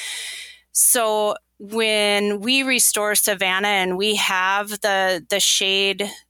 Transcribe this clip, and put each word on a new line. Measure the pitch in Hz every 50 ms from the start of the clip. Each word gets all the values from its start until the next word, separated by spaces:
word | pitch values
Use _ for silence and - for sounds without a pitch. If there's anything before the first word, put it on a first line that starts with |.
| - - - - - - - - - - - - _ _ -
So | - - - - 247 226 220 214 214 214 208 - - - _ _ -
when | 208 196 214 226 226 220 214 214 208 208 208 202 202 208 208 208
we | 196 240 262 269 269
restore | 262 254 233 - - - 214 208 208 208
savanna | 196 - - 208 180 196 185 185 190 202 208
and | 208 196 185 185 180
we | 180 202 214 208
have | 202 180 - 196 185 185 190 196 202 208 202 208 202 -
the, | 208 196 190 190 185 185 170 - -
the | 202 196
shade | - - - - 202 190 190 196 196 196 190 185 202 202 - - - _